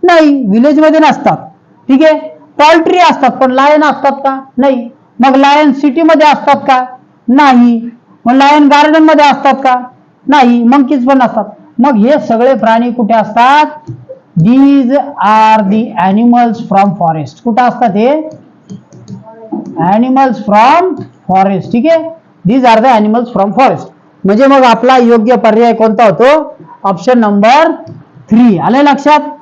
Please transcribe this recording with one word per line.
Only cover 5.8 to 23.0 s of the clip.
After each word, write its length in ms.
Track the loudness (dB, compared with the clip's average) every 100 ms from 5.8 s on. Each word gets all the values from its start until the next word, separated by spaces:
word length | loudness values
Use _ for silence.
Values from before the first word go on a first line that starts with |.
| -2 0
मध्ये 240 | 0 2 2
असतात 300 | 0 0 -2
का? 280 | 0 -2 -2 -12 _ _ -2
नाही. 640 | 0 2 4 2 0 -6 -16 _ _
मग 80 | -2
लायन 340 | 2 2 4 4
गार्डन 360 | 2 2 2
मध्ये 220 | 2 2
असतात 300 | 2 0 -2
का? 260 | 0 -2 -2 -6 _ _ _ -2
नाही, 360 | 0 2 2
मंकीज 440 | 2 0 0 -2 0
पण 100 | 0
नसतात. 220 | 0 -4 -8 -12 -20 -2
मग 160 | 0
हे 260 | 2 0 0
सगळे 340 | -2 -2 0
प्राणी 380 | 0 0 0 -2
कुठे 220 | -4 -2
असतात? 520 | -2 -2 0 2 2 0 -6 -18 -18 -18 -20 _ -2
These 500 | 0 2 4 2 0 -2 -4 -4
are 380 | 0 2 2 2
the 480 | 0 -2 -4 -4 -2
animals 440 | 0 2 2 0
from 300 | -4 -4 -2
forest. 580 | 0 -2 -4 -4 -8 -10
कुठं 180 | -6 -2
असतात 340 | -2 -2 -4 -2
हे? 320 | -2 -2 -6 -16 -20 _ _ -20 _ -20 -20 -20 -20 -20 -14 -12 -12 -6
Animals 560 | -2 0 0 0 0 -2 -2
from 460 | 2 2 2 0 -6 -12 _ -4
forest. 300 | -2 0 -2
ठीक 320 | -4 -4 0
आहे, 180 | -2 -4 -16 _ _ -2
these 180 | 0 2
are 120 | 2
the 120 | 2
animals 340 | 0